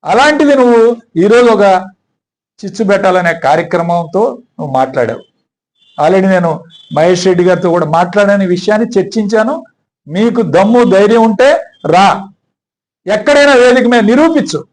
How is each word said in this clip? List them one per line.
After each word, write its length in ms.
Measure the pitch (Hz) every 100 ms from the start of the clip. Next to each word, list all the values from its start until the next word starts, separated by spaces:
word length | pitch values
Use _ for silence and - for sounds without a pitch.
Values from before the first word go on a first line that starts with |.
| -
అలాంటిది 420 | 202 294 294 294 269
నువ్వు 200 | 247 233 226 233 _ 165
ఈరోజు 260 | 196 240 240 208
ఒక 100 | 202 185 196 _ _ _ _ _ _ _
చిచ్చు 240 | 196 - 202
పెట్టాలనే 420 | 196 190 180 175 160 131
కార్యక్రమంతో 760 | 160 165 175 170 175 160 185 240 247 _ -
నువ్వు 140 | 143 131
మాట్లాడావు. 440 | 131 139 117 113 - _ _ _ _ _ _ -
Already 240 | 151 190 190
నేను 160 | 185 170 160 - - _ 147
మహేష్ 280 | 170 180 185
రెడ్డి 160 | 175 180
గారితో 220 | 180 180
కూడా 140 | 170 151 165
మాట్లాడని 500 | 180 208 202 202 190
విషయాన్ని 360 | 180 208 214 233 202
చర్చించాను. 600 | 185 226 208 220 220 330 - _ _ _ -
మీకు 340 | 170 233 233 180 160
దమ్ము, 260 | 202 240 240
ధైర్యం 300 | 190 208 226 220
ఉంటే 200 | 208 262 330 - _ 156
రా, 120 | 170 196 196 196 _ _ _ _ _ _ _ 185 208
ఎక్కడైనా 380 | 285 285 285 254
వేదిక 260 | 247 254 233
మీద 100 | 240 208
నిరూపించు. 500 | 247 330 311 185 156 -